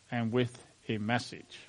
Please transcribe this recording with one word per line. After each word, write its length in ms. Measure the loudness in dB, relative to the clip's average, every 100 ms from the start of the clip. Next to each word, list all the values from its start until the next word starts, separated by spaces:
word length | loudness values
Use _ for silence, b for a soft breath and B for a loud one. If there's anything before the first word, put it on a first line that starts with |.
| -6
and 220 | -2 2
with 320 | 4 2 -2 -20 -16 -4
a 80 | -2
message. 640 | 2 0 0 -10 -16 -18